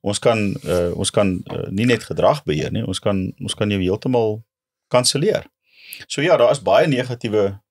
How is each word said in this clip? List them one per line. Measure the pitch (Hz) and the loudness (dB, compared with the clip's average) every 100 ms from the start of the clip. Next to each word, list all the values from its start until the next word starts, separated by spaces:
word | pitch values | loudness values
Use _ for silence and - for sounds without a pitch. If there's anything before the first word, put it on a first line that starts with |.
Ons | 98 104 | -4 0
kan, | 123 113 101 - | 2 2 0 -4
eh, | - 87 87 - | -2 0 0 -2
ons | 98 | -2
kan, | - 98 90 | 2 0 0
eh, | - - - | -6 -8 -6
nie | 95 120 | -2 0
net | 113 | 0
gedrag | - - 98 147 | -2 0 2 2
beheer | - 78 - | -2 -4 -2
nie, | 98 113 | -4 -4
ons | 95 | -4
kan, | 107 98 95 - | -2 -2 -4 -8
ons | - - | -12 -4
kan | 104 | -2
jou | 101 | 0
heeltemal | 90 101 135 123 110 110 - _ _ _ _ | 0 -2 0 0 0 -4 -12 _ _ _ _
kanselleer. | 123 123 139 190 - - _ _ _ - - - | 0 2 0 0 -2 -6 _ _ _ -20 -20 -10
So | - | -2
ja, | 160 160 | 2 4
daar | 117 | 4
is | - | 2
baie | 95 104 165 | 2 4 4
negatiewe | 123 123 120 117 107 98 98 _ | 0 -2 -6 -2 0 0 -2 _